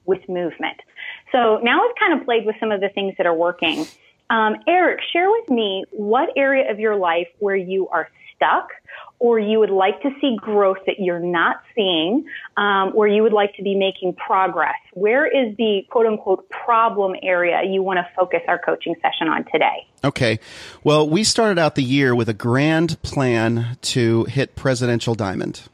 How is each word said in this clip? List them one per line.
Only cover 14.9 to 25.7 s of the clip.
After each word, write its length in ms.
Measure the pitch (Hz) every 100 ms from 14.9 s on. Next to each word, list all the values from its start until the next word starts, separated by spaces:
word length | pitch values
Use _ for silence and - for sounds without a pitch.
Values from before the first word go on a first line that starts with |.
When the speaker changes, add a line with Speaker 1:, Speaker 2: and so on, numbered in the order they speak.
Speaker 1:
Where 320 | - 208 262 311
is 300 | 277 233 202
the 240 | 220 196 -
quote 160 | 247 226
unquote 440 | 214 - 190 -
problem 640 | - - 226 226 196 190 185
area 420 | 185 175 175 160 190
you 140 | 190
want 140 | 190 185
to 100 | 175 -
focus 240 | 180 170 170
our 100 | 175
coaching 380 | - - 170 170
session 260 | - - 160
on 160 | 147 -
today? 340 | 156 135 - - _ 139
Speaker 2:
Okay. 340 | - 120 113 - - - - 147
Well, 240 | 151 151
we 160 | 170 170
started 340 | - 220 175
out 160 | 151 147
the 80 |
year 320 | 123 139 135 120
with 140 | 113
a 40 |
grand 680 | 104 120 127 151 160 170 160
plan 760 | - 147 127 117 113 117 117 123
to 420 | - 127 113 113 117
hit 300 | 127 131 -
presidential 600 | 135 123 123 117 - 110
diamond, 480 | 98 92 - - -